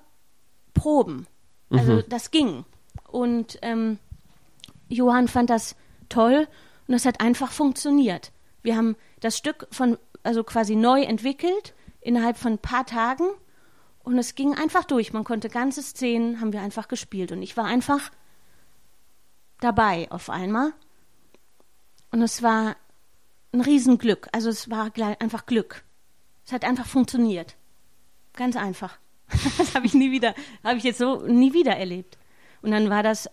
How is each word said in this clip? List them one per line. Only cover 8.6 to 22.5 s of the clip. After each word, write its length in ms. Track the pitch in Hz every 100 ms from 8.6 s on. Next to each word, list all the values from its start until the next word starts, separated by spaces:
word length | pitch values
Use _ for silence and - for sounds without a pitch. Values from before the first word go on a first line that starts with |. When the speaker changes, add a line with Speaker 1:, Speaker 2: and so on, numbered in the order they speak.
Speaker 1:
Wir 140 | 226 226
haben 180 | 226 220 - _
das 180 | 226 -
Stück 300 | 294 311 -
von, 260 | - 247 233 _ -
also 200 | - 226 220
quasi 300 | 233 208 220
neu 260 | 233 269
entwickelt 720 | 269 214 254 269 349 403 - - - -
innerhalb 380 | - 240 233 233
von 160 | 240
ein 60 | 214
paar 260 | - 254 254
Tagen 400 | 233 233 262 359 403 - - - - _ _
und 140 | 254 247
es 180 | 240 -
ging 180 | 277 -
einfach 300 | 320 359 -
durch. 260 | 254 208
Man 120 | 220 220
konnte 240 | 226 220
ganze 320 | 240 269 294
Szenen, 580 | 269 - 247 233 233 233
haben 140 | 220
wir 80 | 208
einfach 260 | 202 220 -
gespielt 440 | 247 - 196 180
und 80 | 180
ich 160 | 185 -
war 80 | 208
einfach 440 | 247 262 285 - - - - - - - - - - - - - - - -
dabei 500 | 240 220 214 170 -
auf 180 | 175 -
einmal. 420 | 175 185 220 302 311 - - - _ - - - - - - - - -
Und 100 | 233
es 200 | 233 -
war 340 | 233